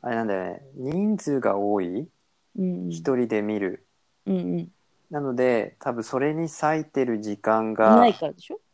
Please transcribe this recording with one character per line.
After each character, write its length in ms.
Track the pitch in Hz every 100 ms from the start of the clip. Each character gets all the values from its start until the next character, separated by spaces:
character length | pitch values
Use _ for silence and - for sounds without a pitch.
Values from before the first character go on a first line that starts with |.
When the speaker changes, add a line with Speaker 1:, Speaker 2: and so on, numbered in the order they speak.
Speaker 1:
あ 80 | 117
れ 60 | 117
な 80 |
ん 40 | 113
だ 60 |
よ 100 | 98
ね。 180 | 90 87 -
人 420 | - 127 165 208 208
数 240 | - 143
が 160 | 117 101
多 240 | 101 104
い？ 260 | 90 92 160 _ _ _ _ -
Speaker 2:
う 40 |
ん 220 | 185 180
う 20 | 180
ん。 0 |
Speaker 1:
一 260 | 170 160 127
人 120 | 123
で 120 | 110
見 180 | 104 107
る。 280 | 98 - _ _ _ _ -
Speaker 2:
う 60 |
ん 40 | 190
う 40 | 175 175
ん。 120 | 170 _ _ _ _
Speaker 1:
な 100 | 151
の 140 | 143
で、 420 | 123 127 120 101 _
多 160 | -
分 100 | 120
そ 140 | 110 131
れ 160 | 143
に 140 | 156 165
割 340 | - 151 156
い 20 |
て 180 | 151 -
る 200 | 127 113
時 160 | 107 104
間 340 | - 110 110
が 240 | 110 110 -
Speaker 2:
な 120 | 240
い 40 |
か 140 | - 160
ら 60 |
で 60 | -
し 100 | -
ょ？ 80 | 403 _